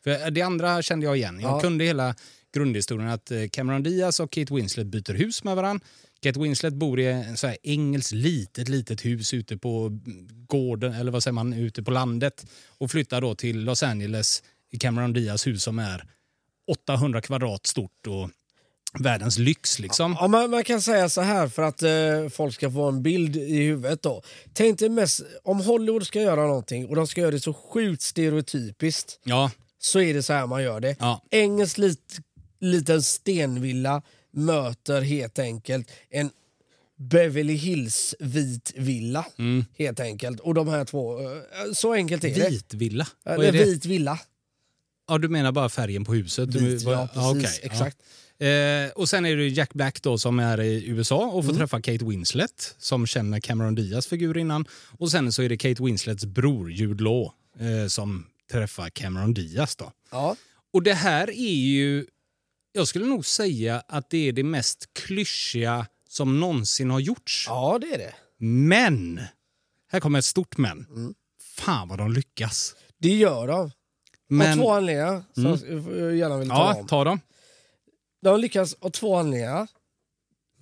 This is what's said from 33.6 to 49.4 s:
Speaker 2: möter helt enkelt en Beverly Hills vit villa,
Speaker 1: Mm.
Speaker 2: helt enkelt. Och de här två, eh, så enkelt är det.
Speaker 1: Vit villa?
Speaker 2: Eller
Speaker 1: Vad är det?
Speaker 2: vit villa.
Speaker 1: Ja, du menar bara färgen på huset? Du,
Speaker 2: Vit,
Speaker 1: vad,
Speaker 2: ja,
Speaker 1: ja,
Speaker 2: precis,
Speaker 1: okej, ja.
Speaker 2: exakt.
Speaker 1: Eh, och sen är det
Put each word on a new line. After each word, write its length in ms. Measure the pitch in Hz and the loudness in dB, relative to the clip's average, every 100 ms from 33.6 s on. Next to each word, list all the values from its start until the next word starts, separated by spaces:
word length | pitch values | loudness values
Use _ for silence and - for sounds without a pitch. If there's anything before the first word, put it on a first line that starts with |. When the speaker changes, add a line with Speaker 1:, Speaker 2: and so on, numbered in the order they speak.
| 131 127 131 143 - _ _ | -2 -2 0 -2 -4 _ _
Speaker 2:
möter 680 | 143 156 156 127 117 - 139 | -2 2 2 0 -6 -2 0
helt 380 | 139 147 117 - | 0 -2 -4 -4
enkelt 520 | 127 113 - 131 117 - _ | -4 -4 -4 -4 -4 -18 _
en 200 | 139 147 - _ _ _ _ _ _ | -4 -4 -6 _ _ _ _ _ _
Beverly 560 | 127 165 165 139 151 151 | 4 4 6 2 0 0
Hills 600 | 165 165 117 - - - | 0 -2 -2 -2 -2 -4
vit 540 | 147 139 135 120 - 135 | -4 -2 -2 -4 -8 -4
villa, 500 | 131 123 117 139 165 - | -2 -2 -2 -4 -6 -4
Speaker 1:
Mm. 280 | 120 127 120 _ | 0 0 -2 _
Speaker 2:
helt 220 | 147 117 | -6 -4
enkelt. 400 | 120 104 123 117 | -8 -6 -8 -6
Och 140 | 165 | 0
de 140 | 165 156 | 0 2
här 180 | 156 139 | 0 -2
två, 340 | 143 120 120 | -4 -4 -6
eh, 60 | 135 147 - 190 202 | -8 -10 -14 -10 -6
så 200 | 208 226 | 0 2
enkelt 300 | 226 170 165 | 2 0 0
är 120 | 160 143 | 0 2
det. 140 | 185 | 2
Speaker 1:
Vit 240 | 123 - | 0 -6
villa? 340 | 107 117 110 151 - - | -4 -2 -2 -6 -8 -4
Speaker 2:
Eller 120 | 165 | 4
Speaker 1:
Vad 80 | 151 | 6
är 60 | |
det? 120 | 147 208 | 8 6
Speaker 2:
vit 200 | 170 165 | 4 0
villa. 340 | 185 143 160 - _ _ _ _ _ _ _ - | 0 0 -4 -10 _ _ _ _ _ _ _ -2
Speaker 1:
Ja, 100 | 156 | 0
du 120 | 160 | 2
menar 220 | 160 135 | 2 2
bara 180 | 135 127 | 2 0
färgen 360 | - 110 98 104 | -2 -4 -4 0
på 80 | |
huset? 380 | 113 90 - 131 | 0 0 -2 -2
Du, 80 | 131 | 2
Speaker 2:
Vit, 240 | 123 123 | 2 0
Speaker 1:
vad, 100 | 117 127 | 0 0
Speaker 2:
ja, 120 | 123 131 | -2 0
Speaker 1:
ja, 180 | 127 | 2
Speaker 2:
precis, 240 | 139 120 - | 2 0 -2
Speaker 1:
okej, 20 | |
ja. 80 | 135 | -6
Speaker 2:
exakt. 240 | 110 - - _ - - _ | -2 -2 -4 _ -20 -20 _
Speaker 1:
Eh, 600 | 143 143 143 143 139 - | 2 4 4 0 -2 -2
och 80 | 175 | 0
sen 160 | 196 170 | 2 2
är 100 | |
det 120 | 151 | 2